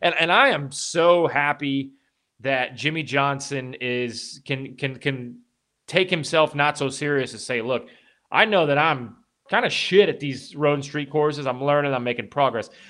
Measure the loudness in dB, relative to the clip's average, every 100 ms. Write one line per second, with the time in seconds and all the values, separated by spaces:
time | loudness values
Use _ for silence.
0 | -2 0 2 4 4 2 -4 -8 -4 2
1 | 4 6 4 2 0 -2 -2 -2 -4 _
2 | _ _ _ _ -2 -2 -2 -2 -4 -4
3 | -2 0 0 -2 -6 -8 -8 -8 -4 -2
4 | -4 -6 -14 -16 -6 -6 -6 -6 -6 -4
5 | -4 -4 -8 -14 _ _ _ _ -2 0
6 | 0 -2 0 2 2 2 0 0 -4 -4
7 | -2 0 -2 -8 -6 -4 -2 -4 -4 -20
8 | _ _ -4 2 4 4 4 4 2 0
9 | -6 -16 _ _ -2 0 0 -2 2 4
10 | 4 2 -4 -6 -10 0 2 2 -2 -8
11 | -2 0 0 0 -4 -2 2 2 2 0
12 | -2 -4 -4 2 2 2 -6 -12